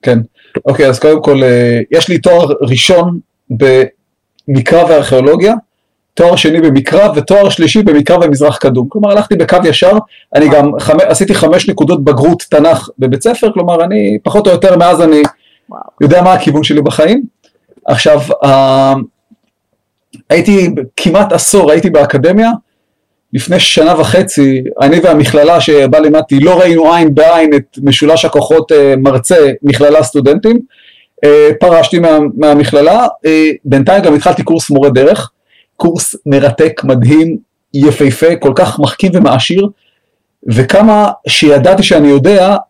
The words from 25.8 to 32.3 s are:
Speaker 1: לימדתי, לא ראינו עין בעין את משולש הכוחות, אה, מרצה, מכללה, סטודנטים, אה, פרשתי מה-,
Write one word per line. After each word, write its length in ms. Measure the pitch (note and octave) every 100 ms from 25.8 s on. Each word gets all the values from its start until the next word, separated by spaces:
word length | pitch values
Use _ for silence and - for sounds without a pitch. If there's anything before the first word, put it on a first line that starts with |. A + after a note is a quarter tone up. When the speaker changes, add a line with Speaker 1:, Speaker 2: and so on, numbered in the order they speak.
| C3+ D3+
Speaker 1:
לימדתי, 400 | D#3 D#3 D#3 C3+
לא 200 | D#3 F3+
ראינו 340 | F3+ E3 D#3+
עין 220 | E3+ D#3+ C#3+
בעין 380 | D#3+ E3+ D#3
את 240 | C#3+ - -
משולש 420 | C#3 C3+ D3 D#3+ D#3+
הכוחות, 460 | D3 - D#3+ D#3
אה, 220 | D3+ C#3 C3+
מרצה, 540 | C3+ C3 - E3+ C#3+ A#2
מכללה, 400 | C#3+ B2+ D3 D3+
סטודנטים, 560 | - D3 C#3 D3+ A3 A#3+ C4 _ _ _ _ _
אה, 260 | D3 D3 D3+ D3+
פרשתי 400 | F3+ E3 E3 F3
מה-, 200 | E3+ D#3 D3